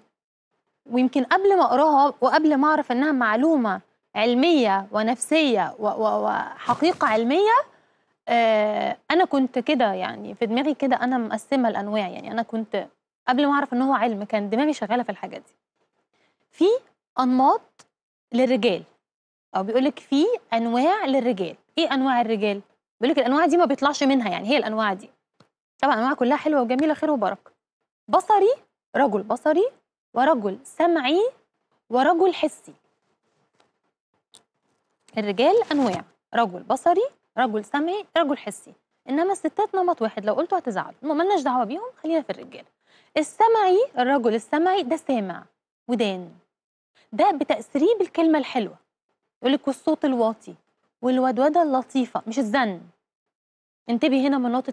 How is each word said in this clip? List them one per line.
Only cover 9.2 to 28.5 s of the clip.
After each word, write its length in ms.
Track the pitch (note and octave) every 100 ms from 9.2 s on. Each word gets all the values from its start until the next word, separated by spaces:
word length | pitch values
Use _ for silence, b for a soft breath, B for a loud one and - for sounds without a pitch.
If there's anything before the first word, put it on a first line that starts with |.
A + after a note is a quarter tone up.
كنت 340 | F4+ C#4 B3+ B3+
كده، 340 | A#3+ D4 A3+
يعني، 420 | F#3 F#3 A#2+ G#3
في 120 | G3+ A3+
دماغي 280 | A#3 D4
كده 220 | C#4+ C#4 B3+
أنا 220 | B3 B3+
مقسمة 500 | A3 A3 - C4+ A#3+
الأنواع. 400 | G3+ G3+ G#3+ F#3
يعني، 220 | - -
أنا 120 | A3+
كنت 440 | A3+ A3+ G#3+ G3+ - _ _ _ -
قبل 180 | B3+ C#4+
ما 60 |
أعرف 200 | C#4+ -
إن 80 | B3
هو 120 | C4
علم، 300 | B3+ A#3 G3+
كان 260 | G#3 G#3+ G3+
دماغي 220 | A3+ D4+
شغالة 300 | C#4+ G3+ A#3+
في 80 | A3+
الحاجات 300 | G3 F#3+ -
دي. 100 | - _ _ _ _ _ _ _ _ _ _
في 160 | - F4+ B4 - _ _ -
أنماط 680 | B3+ B3+ C4 A4+ - _ _ _ _ _ _
للرجال، 500 | A#3 B3+ B3+ A3 F3 E3 _ _ _ _ _ _ F#3+
أو 60 |
بيقولك 360 | G3 A#3 C4+ -
في 260 | - C#4 F#4+ B4 -
أنواع 520 | A#3 A#3 A#3+ D4 G#4
للرجال. 520 | D4+ C4+ A#3+ G3 E3+ - _ -
إيه 160 | E4
أنواع 260 | C4+ C4+ A#3+
الرجال؟ 400 | A3+ A3 G#3 G3+ - _ _ -
بيقولك 180 | A#3+ D4+
الأنواع 280 | B3 C#4+ E4+
دي 100 | E4+
ما 80 |
بيطلعش 380 | E4+ C#4 C#4+ D4
منها، 280 | C4+ C4+ G#3+
يعني، 180 | F3 G3
هي 80 | C#4+
الأنواع 360 | A3 A3 G#3+
دي. 180 | G3 - _ _ _ _ _ _ _
طبعًا 120 | C#4
الأنواع 200 | A3+ B3+
كلها 220 | - A#3+ C#4+
حلوة 260 | D#4 D4
وجميلة، 320 | A#3 B3+ D#4
خير 160 | D4 D#4
وبركة. 400 | C#4+ F#3+ G3 _ _ _ _ _ _ -
بصري، 460 | D#4+ F#4 G#4 G4